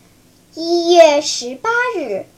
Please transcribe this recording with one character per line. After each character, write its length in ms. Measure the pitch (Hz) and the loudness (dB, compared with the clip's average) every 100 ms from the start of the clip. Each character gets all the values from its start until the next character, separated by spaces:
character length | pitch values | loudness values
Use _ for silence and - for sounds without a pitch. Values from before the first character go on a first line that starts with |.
| _ _ _ _ _ | _ _ _ _ _
一 380 | 311 330 349 339 | -10 -4 -2 4
月 280 | 349 320 294 | 6 6 4
十 340 | 294 - 240 | -4 -8 -10
八 160 | 262 453 480 494 403 | -8 -6 -4 -4 -6
日， 300 | 254 196 - | -8 -10 -12